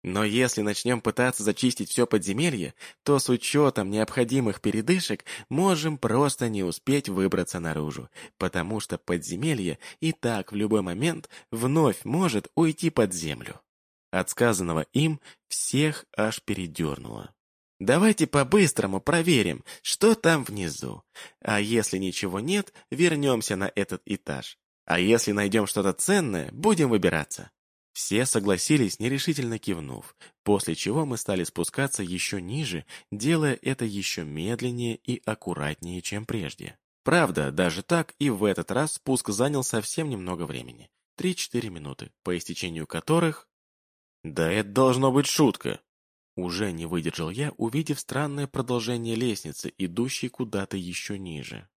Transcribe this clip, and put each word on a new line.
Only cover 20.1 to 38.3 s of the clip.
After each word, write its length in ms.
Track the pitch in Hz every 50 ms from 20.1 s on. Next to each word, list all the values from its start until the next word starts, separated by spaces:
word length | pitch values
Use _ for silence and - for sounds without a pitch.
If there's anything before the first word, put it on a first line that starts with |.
| 220
там 300 | 220 - 165 165 147 123
внизу. 580 | - 104 107 92 80 69 - - 64 50 - _ _ _ - - - _ _
А 200 | - - 107 104
если 380 | 104 104 117 113 104 - - 95
ничего 420 | 95 92 90 - - 95 87 98
нет, 320 | 117 156 196 208 196 - _ - _ _
вернемся 680 | 123 135 175 175 160 147 143 135 127 113 - - 104
на 140 | 92 98 92 -
этот 280 | 101 98 - 92 - _
этаж. 520 | - 101 - _ - 71 65 - - - _ _ _ _ _ _
А 120 | - 82 87
если 340 | 90 104 117 113 - 104
найдем 340 | 101 104 104 101 101 113 101
что-то 260 | 95 - 107 98 98
ценное, 580 | 87 - - - 196 202 165 123 101 85 69 -
будем 360 | - 127 165 220 214 165 151 127
выбираться". 640 | 113 101 87 87 85 80 73 _ - - 50 - _ _ _ _ _ _ _ _
Все 320 | _ - - - 98 113 127
согласились, 760 | 135 - 113 98 101 95 90 - - 151 147 120 95 - -
нерешительно 580 | 104 127 135 135 - 175 151 143 127 117 113 107
кивнув, 580 | - 104 95 82 76 67 64 50 - - _ _ - - _ _
после 320 | _ 101 104 95 - - 82
чего 300 | - - - 113 160 156
мы 120 | 139 123
стали 280 | 107 - - 101 90 85
спускаться 580 | - _ - 85 - - - 139 135 - -
еще 360 | 98 85 92 87 - - 101 98
ниже, 480 | 87 90 117 151 156 110 90 78 - _ - - _ _
делая 480 | 104 104 110 147 170 160 151 143 123 -
это 240 | - 127 135 - 120
еще 400 | 110 98 101 92 - - - 82
медленнее 720 | 73 73 78 85 104 120 117 120 123 120 120 120 117 113
и 240 | - _ - 123 - _
аккуратнее, 760 | - 110 _ - 92 85 - 71 73 76 _ - 85 90 92
чем 240 | - - 101 104 113
прежде. 540 | - - 110 85 69 - - - - - _ _ _ _ _
Правда, 480 | _ 131 151 175 156 101 80 - 73 69
даже 320 | 71 78 92 85 78 92
так 320 | - - 170 170 156 - - _
и 120 | 143 143